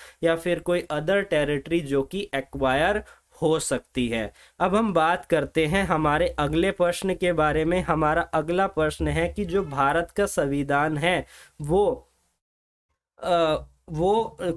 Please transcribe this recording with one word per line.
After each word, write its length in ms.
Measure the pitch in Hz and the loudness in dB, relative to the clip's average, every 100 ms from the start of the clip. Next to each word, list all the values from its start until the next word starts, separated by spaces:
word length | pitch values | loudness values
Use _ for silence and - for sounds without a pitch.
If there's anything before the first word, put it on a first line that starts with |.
| - - | -12 -2
या 120 | 165 165 | 0 0
फिर 240 | 175 170 | 0 -2
कोई 200 | 175 175 - | 0 -2 -2
अदर 300 | 151 156 196 | -4 0 0
टेरिटरी 580 | 196 156 147 147 147 170 | 0 0 0 -2 -2 -4
जो 240 | 139 139 | 0 -2
कि 260 | 135 190 202 135 | -2 -4 -6 -6
एक्वायर 680 | - 139 131 135 170 - - - _ - | -6 -2 0 2 2 0 -6 -16 _ -4
हो 180 | - 156 | 0 0
सकती 480 | - 127 - - 120 | 0 -4 -4 -4 -2
है। 260 | 117 104 - - - | -2 -6 -10 -18 -2
अब 160 | 180 202 | 0 2
हम 180 | 226 | 2
बात 320 | 170 160 180 - | 2 2 0 0
करते 400 | 160 139 - 156 | 0 0 0 0
हैं 200 | 190 185 | 0 0
हमारे 500 | 160 156 151 175 - | 2 2 2 0 0
अगले 320 | 147 156 185 | 0 0 0
प्रश्न 420 | 190 175 170 190 | 2 0 0 -2
के 200 | 180 180 | 0 0
बारे 320 | 165 151 151 156 | 2 2 2 0
में। 160 | 180 | 0
हमारा 400 | 180 156 151 160 | 0 0 2 2
अगला 460 | 165 160 156 180 190 | 0 -2 0 0 0
प्रश्न 400 | 175 156 151 156 | 0 -2 0 -2
है 220 | 147 170 | 0 -2
कि 160 | 170 196 | -2 -2
जो 180 | 190 | -2
भारत 480 | 170 139 135 156 170 | -2 0 0 0 -2
का 140 | - 202 | -2 -2
संविधान 720 | - 143 143 139 143 156 151 | 0 0 0 0 0 0 0
है 280 | 170 139 131 - - - | 0 0 -4 -14 -20 -10
वो, 500 | 147 180 202 139 - _ _ _ _ _ _ _ _ _ _ _ | -2 2 2 0 -8 _ _ _ _ _ _ _ _ _ _ _
अ, 420 | - 175 160 156 - _ - | -2 2 2 0 -6 _ -10
वो, 340 | 156 180 214 | -2 0 0
अ, 280 | 220 - 180 | -2 -4 -6